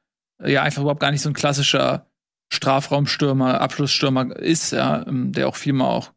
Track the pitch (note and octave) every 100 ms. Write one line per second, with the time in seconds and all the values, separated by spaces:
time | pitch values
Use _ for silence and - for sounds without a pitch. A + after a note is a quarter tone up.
0 | _ _ _ - - C#3 D3 C#3+ C#3+ D3
1 | C#3+ C#3+ D3+ C#3+ D3 C#3 C#3 C#3 B2+ C#3
2 | - _ _ _ - - C3+ C3+ - C#3+
3 | C#3 - C#3+ C3+ B2+ B2+ B2+ - C#3 -
4 | C#3 C3 B2+ - - E3 - C3 C3 D3+
5 | - B2+ C3 C#3 C3 - C#3+ C3+ B2+ A#2+
6 | -